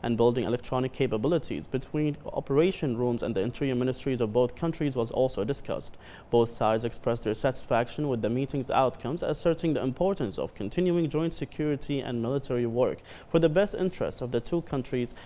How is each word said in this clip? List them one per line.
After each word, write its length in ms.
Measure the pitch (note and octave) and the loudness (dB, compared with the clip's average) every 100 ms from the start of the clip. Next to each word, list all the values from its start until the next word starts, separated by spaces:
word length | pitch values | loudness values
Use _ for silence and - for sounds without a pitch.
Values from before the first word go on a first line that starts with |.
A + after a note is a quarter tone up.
and 160 | A#2 A2+ | 0 4
building 280 | A#2+ B2 | 4 4
electronic 460 | G2 B2 - C3 C3 | 0 -2 -2 -2 -2
capabilities 760 | - C3+ A2 C3+ E3+ - D#2 - | 0 0 2 2 0 0 -6 -4
between 500 | B2+ - D3+ D3+ C#3+ - | -4 -2 -2 -2 -2 -6
operation 640 | - - C#3+ F3+ - D3 A#2 | -6 0 4 4 2 -2 0
rooms 240 | B2 A#2+ | 0 0
and 140 | - | 0
the 60 | G2+ | 0
interior 340 | A2 - C#3 | -2 -2 0
ministries 440 | B2 B2+ B2 C#3 B2 | 0 0 -2 -2 0
of 140 | A2 | 2
both 220 | A#2+ B2 | 4 2
countries 400 | - E3 D#3+ D3 | 0 -4 0 -2
was 160 | B2+ A2+ | 0 -2
also 320 | - C3 - | 2 2 2
discussed. 520 | A2 C#3 - - - - - - - | -2 -2 -4 -6 -6 -14 -16 -14 2
Both 180 | A#2 A2+ | 4 4
sides 340 | - A2 A2+ | 2 2 2
expressed 420 | A#2 - B2 A#2 | 0 -2 -2 0
their 100 | G#2+ | 0
satisfaction 720 | A2 C3+ B2 - A#2 B2 - D3 | 0 0 -2 0 2 2 -2 -2
with 160 | A#2+ | 0
the 60 | G#2+ | 0
meeting's 400 | B2 C#3 C#3+ B2+ | 0 -2 -4 0
outcomes, 500 | B2 C3 - B2 E3+ | 2 2 0 -6 -2
asserting 520 | - D3 F3 D#3 E3 | -2 0 2 2 2
the 100 | C3+ | 2
importance 560 | B2+ B2+ F#3 G3 G#2+ - | 0 0 0 0 -2 -4
of 160 | C#2 | -6
continuing 520 | - G2+ - F3+ E3+ D#3 | -6 -4 0 2 2 2
joint 280 | D3+ E3 | 0 -2
security 640 | - C#3+ - D3+ C#3+ - C#3+ | -4 -8 -2 -2 -2 -2 -4
and 240 | - A#2+ | -2 -2
military 420 | A#2 C#3 - B2 | 0 -2 0 0
work 320 | A#2+ A#2+ A2+ - - - - | 0 2 2 0 -10 -18 0
for 80 | E3+ | 4
the 120 | D#3+ | 4
best 260 | D#3+ G3+ | 4 2
interests 460 | - F#3 - F#2 - | 0 -2 0 -4 -2
of 100 | A#2+ | -2
the 80 | A#2+ | -2
two 240 | - F3 | 0 -4
countries 500 | - C#3 B2 B2+ A#2+ - | -2 -4 -2 -2 -2 -6